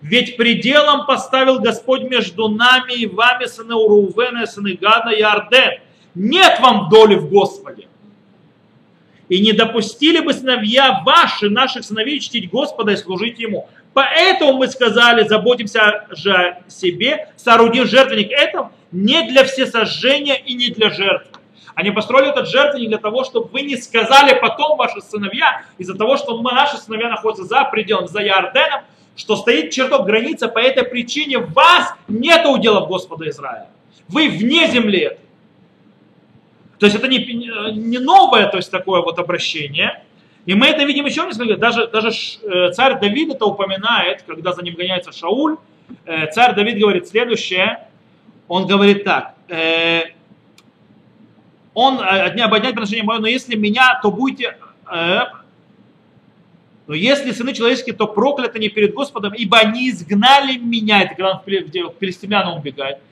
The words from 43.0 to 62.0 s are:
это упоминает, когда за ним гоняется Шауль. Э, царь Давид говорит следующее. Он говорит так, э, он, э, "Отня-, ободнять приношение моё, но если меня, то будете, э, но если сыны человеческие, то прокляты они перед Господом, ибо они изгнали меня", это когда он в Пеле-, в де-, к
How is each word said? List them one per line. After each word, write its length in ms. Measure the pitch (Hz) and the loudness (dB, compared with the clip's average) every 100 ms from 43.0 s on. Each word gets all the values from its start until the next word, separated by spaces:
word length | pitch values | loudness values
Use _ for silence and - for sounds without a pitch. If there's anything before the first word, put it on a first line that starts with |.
| 202 254 320 | -2 -2 -4
это 140 | - | -2
упоминает, 800 | 208 202 190 190 220 214 180 208 - | -2 -2 -6 -4 -2 -2 -2 -6 -10
когда 260 | 160 180 | -10 -8
за 100 | 175 | -6
ним 120 | 175 | -8
гоняется 380 | 170 185 180 165 | -8 -6 -6 -8
Шауль. 440 | - 175 240 311 311 _ _ - - - | -10 -4 -2 -2 -4 _ _ -20 -20 -10
Э, 240 | 160 151 | -6 -4
царь 240 | 226 247 | 2 2
Давид 240 | 202 214 202 | 2 -2 2
говорит 300 | 208 185 - | 0 0 -2
следующее. 800 | 214 240 220 - 185 208 - - _ _ _ _ _ - | -2 -2 -4 -4 -2 -2 -4 -14 _ _ _ _ _ -6
Он 180 | 175 185 | -4 0
говорит 380 | 196 202 196 | 4 4 4
так, 300 | 190 139 - - - | 2 -2 -4 -16 -12
э, 540 | 165 165 165 165 165 165 _ _ _ _ _ _ _ _ _ _ _ _ _ _ _ _ | -6 -2 0 0 -2 -4 _ _ _ _ _ _ _ _ _ _ _ _ _ _ _ _
он, 260 | 214 269 254 | 0 2 2
э, 260 | 190 196 185 | 0 0 0
"Отня-, 180 | 240 | 0
ободнять 280 | 220 214 254 | 0 2 0
приношение 320 | 226 202 226 | -4 -6 -4
моё, 160 | 208 226 | -2 -2
но 80 | 220 | -2
если 260 | 254 254 | -2 -4
меня, 460 | 220 208 240 254 247 | -4 -2 2 2 2
то 80 | 208 | -2
будете, 460 | 175 262 - - - - _ - | -2 -4 -4 -10 -10 -20 _ -10
э, 280 | 170 170 208 254 - _ _ _ _ _ _ _ _ _ _ _ _ _ _ - | -4 -2 -2 -2 -8 _ _ _ _ _ _ _ _ _ _ _ _ _ _ -10
но 80 | |
если 360 | 156 226 285 262 | -4 0 0 -2
сыны 220 | 220 254 | -6 -6
человеческие, 400 | 220 233 262 247 | -2 0 -2 -4
то 140 | 185 208 | -4 -4
прокляты 500 | 202 269 277 240 220 | 0 -2 -2 -6 -4
они 100 | 214 | -6
перед 240 | 214 196 | 0 -2
Господом, 420 | 262 285 - 202 | -2 -8 -6 -8
ибо 240 | 214 208 233 | -6 0 2
они 300 | 214 240 254 | 2 0 -4
изгнали 640 | 185 165 202 247 277 269 254 | -6 -4 0 4 4 2 -4
меня", 460 | 233 233 214 208 | -4 -4 0 2
это 120 | 180 | 0
когда 160 | - 190 | -2 -4
он 60 | 185 | -4
в 60 | |
Пеле-, 200 | 196 190 | -4 -4
в 60 | 156 | -4
де-, 140 | 180 | -8
к 140 | 170 - | -8 -6